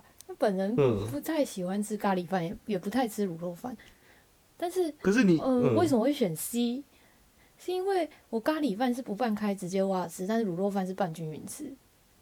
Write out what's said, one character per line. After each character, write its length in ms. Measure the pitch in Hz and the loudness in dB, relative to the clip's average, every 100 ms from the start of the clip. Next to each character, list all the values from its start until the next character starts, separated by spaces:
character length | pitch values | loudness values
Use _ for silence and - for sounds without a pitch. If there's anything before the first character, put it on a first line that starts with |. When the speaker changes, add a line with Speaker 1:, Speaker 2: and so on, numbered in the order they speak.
| - - - | -16 -20 -16
Speaker 1:
那 60 | |
本 200 | 370 233 190 | 0 0 2
人 160 | 190 151 | 0 4
Speaker 2:
嗯。 340 | 135 104 107 | 4 4 -2
Speaker 1:
不 80 | 285 | -4
太 240 | 294 320 | -4 0
喜 220 | 269 196 | 0 -2
欢 180 | 180 202 | -4 -2
吃 140 | 208 208 | -4 -2
咖 180 | 202 | 0
喱 120 | 185 175 | 0 0
饭， 180 | 190 | -2
也， 100 | 165 - - | -2 -6 -4
也 120 | 190 | -4
不 120 | 202 | -2
太 180 | 233 240 | -2 -2
吃 180 | 208 196 | -2 -4
卤 120 | 165 | -4
肉 160 | 175 | -8
饭。 200 | 170 254 247 - - - - _ _ _ - | -8 -12 -12 -18 -20 -20 -20 _ _ _ -8
但 120 | 349 | -4
是， 220 | 370 330 - | 0 -2 0
Speaker 2:
可 100 | 185 | 2
是 140 | 226 | 6
你， 140 | 202 160 | 6 6
Speaker 1:
呃， 80 | 262 | 4
Speaker 2:
嗯。 280 | 254 247 320 | 4 4 4
Speaker 1:
为 100 | 330 | 4
什 100 | 247 | 4
么 80 | |
会 80 | 254 | 4
选 240 | 285 196 160 | 2 0 0
C？ 480 | - 233 240 254 - _ _ _ _ _ _ _ | -4 -2 0 -2 -8 _ _ _ _ _ _ _
是 80 | - | -6
因 140 | 370 381 | -2 0
为 220 | 381 302 - - | 0 0 -6 -6
我 100 | 226 | -2
咖 200 | 302 311 | 0 0
喱 140 | 294 | 0
饭 180 | 196 254 | 0 0
是 100 | 240 | 0
不 120 | 240 | -4
拌 200 | 202 233 | -2 -2
开 200 | 208 208 | 0 -2
直 140 | 196 175 | -2 -2
接 140 | 190 | 0
挖 200 | 190 185 | 2 0
着 40 | 170 | -2
吃， 180 | - 185 | -6 -2
但 140 | 226 | 0
是 60 | 214 | 0
卤 100 | 170 | 0
肉 140 | 196 | 0
饭 160 | 196 185 | 0 -2
是 80 | |
拌 180 | 190 180 | -2 -2
均 180 | 165 156 | -2 -8
匀 160 | 151 196 | -8 -12
吃。 260 | - 269 277 _ _ _ _ | -12 -12 -14 _ _ _ _